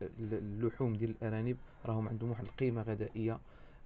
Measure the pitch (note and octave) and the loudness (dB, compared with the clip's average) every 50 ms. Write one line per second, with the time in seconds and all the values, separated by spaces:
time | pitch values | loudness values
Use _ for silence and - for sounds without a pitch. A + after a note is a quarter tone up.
0 | F#2+ - - A2+ A2+ G#2 A2 G2+ G#2+ G#2 G2+ G#2+ A#2+ A2+ - - C3 A#2 A2 G#2 | -8 -6 -4 -4 -2 0 0 0 0 -2 0 2 2 2 2 2 2 2 4 2
1 | A#2 A2+ A2 - A#2 G#2+ A2 A2 A2+ B2 B2+ B2+ - - - - - A2+ A2 A2+ | 2 0 0 0 0 0 2 2 2 2 0 0 -4 -10 -14 -6 -2 0 2 2
2 | A2 G#2+ A2+ G#2+ A2+ A#2+ A#2 A2+ - - - - C3 B2 A#2 A2+ G#2+ A2+ G#2+ F#2+ | 2 2 0 0 0 0 0 -2 -2 -6 -2 2 2 2 4 2 2 0 0 0
3 | A2 - - A2 A2 A2+ A#2 - - - - - - - - - - | 0 -2 0 2 2 2 2 0 -4 -10 -16 -16 -16 -18 -16 -16 -18